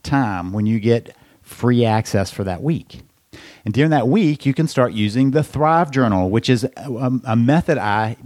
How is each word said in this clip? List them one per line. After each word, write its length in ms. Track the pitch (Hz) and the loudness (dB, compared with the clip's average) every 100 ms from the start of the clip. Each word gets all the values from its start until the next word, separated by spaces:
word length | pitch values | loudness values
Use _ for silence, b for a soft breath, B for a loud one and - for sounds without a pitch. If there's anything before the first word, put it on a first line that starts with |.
time 480 | - 139 117 95 90 | -4 -2 -2 -4 -6
when 140 | 104 107 | -4 -2
you 120 | 113 | 0
get 380 | 110 117 - - b b | 2 0 -2 -20 b b
free 420 | - - 120 120 | -20 -2 2 2
access 460 | 113 110 - 104 95 | 2 0 0 -2 -2
for 140 | - | -4
that 180 | 95 90 | -6 -4
week. 380 | 147 165 - - - _ _ B B B | -4 -6 -8 -20 -20 _ _ B B B
And 100 | 107 | -2
during 160 | 113 156 | 2 2
that 160 | 151 117 | 2 2
week, 400 | 196 165 151 139 | 2 2 0 -2
you 80 | |
can 140 | 135 160 | 0 -2
start 240 | - 123 | 0 0
using 400 | 107 104 117 135 | 0 0 2 2
the 100 | 143 | 2
Thrive 480 | 143 135 151 165 165 | -2 0 2 2 0
Journal, 400 | 135 120 95 92 | 0 2 2 2
which 180 | 113 - | 0 2
is 160 | 123 | 0
a, 560 | 127 - 139 117 131 127 | 0 -8 -12 -6 -4 -4
a 100 | 123 | 0
method 420 | 113 120 156 175 135 | 0 4 2 2 -2
I, 400 | 104 104 110 - | 0 -2 -2 -6